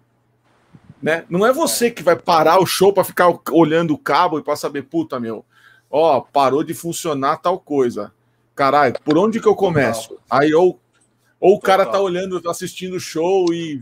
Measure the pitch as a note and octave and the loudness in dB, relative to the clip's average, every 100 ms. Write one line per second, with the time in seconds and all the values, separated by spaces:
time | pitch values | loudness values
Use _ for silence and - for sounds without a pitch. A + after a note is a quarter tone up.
0 | _ _ _ _ _ _ _ - - - | _ _ _ _ _ _ _ -20 -20 -10
1 | C#3+ E3 E3 E3+ A3 C4 E4 - A#3+ A#3+ | -4 -4 -4 0 0 2 -2 0 -2 -2
2 | D#3+ - - E3+ D#3 F3+ F3 - G3 G3 | 0 0 2 2 4 4 2 2 2 2
3 | E3+ - F3+ - - D3+ D#3+ D#3+ E3+ C#3+ | -2 2 2 0 0 2 4 2 0 -4
4 | - C#3+ F3 D#3 C#3+ D3 D#3+ C#3+ B2+ E3 | -2 0 0 -2 -4 -6 -6 -10 -8 -6
5 | D#3 C3 A2+ G#2+ - _ _ _ _ C#3 | -6 -8 -8 -10 -14 _ _ _ _ 0
6 | D#3+ C3 - C#3+ C3 C3+ D#3 D#3+ E3+ E3 | 2 2 0 0 2 0 -4 -8 -10 -8
7 | E3+ C#3 C#3 D#3 F3 F#3 - C#3+ B2 G#2 | -6 -4 -4 -2 -4 -4 -4 -2 0 -4
8 | G2+ _ _ _ _ - C#3 C#3+ C#3 - | -12 _ _ _ _ -2 2 4 2 0
9 | - D3+ G#3+ A3 G#3+ G3+ G3 D#3 B2 A2+ | 0 2 2 0 0 0 0 0 0 -2
10 | - - _ B2 D3+ D#3 F3+ F3 _ _ | -10 -18 _ 0 2 4 2 0 _ _
11 | _ _ _ _ E3 G3+ - F#3+ G3 G3 | _ _ _ _ 2 2 2 2 2 0
12 | G3 F3 F#3+ F3+ E3+ E3+ F3+ - F#3 F3+ | -2 -4 -6 -6 -6 -8 -10 -10 -10 -10
13 | - D#3 E3+ F#3+ F3 E3+ E3 C#3 | -8 -4 0 0 0 -2 -6 -10